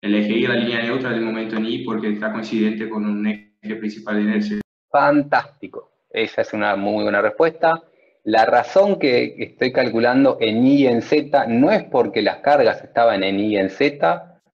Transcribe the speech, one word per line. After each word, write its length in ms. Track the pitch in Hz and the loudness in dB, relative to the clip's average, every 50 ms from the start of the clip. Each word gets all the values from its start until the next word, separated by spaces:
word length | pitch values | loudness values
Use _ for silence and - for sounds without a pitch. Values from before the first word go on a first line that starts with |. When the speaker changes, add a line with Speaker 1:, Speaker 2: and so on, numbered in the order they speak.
| - | -2
Speaker 1:
el 120 | 104 104 | 0 0
eje 180 | 107 104 104 110 | 0 0 0 0
Y 120 | 120 127 | 0 0
es 40 | 123 | 0
la 80 | 120 | -2
línea 260 | 117 113 117 120 117 117 | -2 -2 -2 -4 -4 -4
neutra 280 | 117 127 135 131 127 | -4 -4 -4 -4 -4
del 100 | 113 113 | -4 -4
momento 360 | 113 113 110 110 110 107 110 | -4 -4 -6 -6 -8 -6 -6
en 100 | 110 110 | -6 -4
I 180 | 113 120 131 - | -4 -6 -6 -6
porque 280 | 117 110 110 107 107 104 | -6 -6 -4 -4 -4 -6
está 200 | 104 104 107 107 | -4 -6 -6 -6
coincidente 560 | 110 107 - 117 110 107 107 110 107 110 107 | -6 -8 -6 -2 -2 0 0 -2 -4 -8 -8
con 160 | 110 107 104 | -6 -6 -4
un 220 | 104 104 104 107 | -4 -4 -4 -4
eje 500 | 107 107 - - _ _ _ _ 104 110 | -4 -6 -6 -10 _ _ _ _ -12 -10
principal 400 | 110 110 107 - - - 107 104 | -8 -8 -10 -10 -10 -10 -6 -4
de 60 | 104 104 | -2 0
inercia. 380 | 104 110 107 104 104 104 104 - _ _ _ _ _ | 0 0 -2 -2 -2 -4 -6 -8 _ _ _ _ _
Speaker 2:
Fantástico. 1000 | - 143 139 143 147 147 143 147 - 127 - - _ _ - 95 - - - _ _ _ _ _ | 0 2 4 4 2 2 0 2 0 -2 -2 -4 _ _ -18 -16 -16 -18 -20 _ _ _ _ _
Esa 320 | - 113 113 104 - - | -4 -4 -4 -4 -2 -4
es 120 | 110 - - | -4 -4 -2
una 220 | 107 104 104 101 | -2 -2 0 0
muy 280 | 98 98 104 104 107 107 | 0 -2 -2 -2 -2 -2
buena 180 | 104 104 101 101 | 0 0 0 0
respuesta. 600 | 107 - - 165 165 160 - - 165 160 165 - _ _ _ _ _ _ _ _ | 0 0 2 0 0 0 0 0 0 0 0 -6 _ _ _ _ _ _ _ _
La 200 | 110 107 110 113 | 0 2 4 4
razón 540 | 117 117 120 117 - - 190 196 202 196 180 | 4 4 2 2 2 4 4 4 4 2 0
que 380 | - 143 123 123 127 120 - - | 2 2 2 2 0 -2 -6 -10
estoy 340 | 110 - - _ 127 127 127 | -12 -12 -4 _ -2 0 0
calculando 680 | 139 127 120 107 113 117 120 123 135 139 135 120 - | 0 0 0 0 2 2 2 4 4 4 4 2 2
en 260 | 113 110 107 113 123 | -2 0 2 2 4
Y 160 | 131 139 143 139 | 4 4 6 4
y 40 | |
en 160 | 127 120 117 107 | 4 2 0 0
Z 440 | - - 151 135 139 - 139 - | 0 0 0 0 2 0 0 0
no 240 | 120 117 117 - - | 2 2 2 4 4
es 140 | 220 196 170 | 4 2 0
porque 360 | - - 131 117 107 98 117 | 0 0 0 0 0 0 0
las 180 | 107 101 92 - | -2 -2 -2 -2
cargas 440 | - 131 147 143 123 110 92 - - | 2 2 4 4 4 2 2 -2 -8
estaban 400 | - _ - 117 117 110 95 95 | -6 _ 2 2 2 2 2 -2
en 160 | 98 98 98 | -2 -2 -2
Y 160 | 104 107 107 | -2 0 0
y 20 | |
en 140 | 101 95 95 | 0 0 -2
Z, 680 | - - 143 147 143 143 - 165 170 175 - - - _ _ _ | -2 0 -2 -2 0 0 0 0 0 -2 -6 -18 -20 _ _ _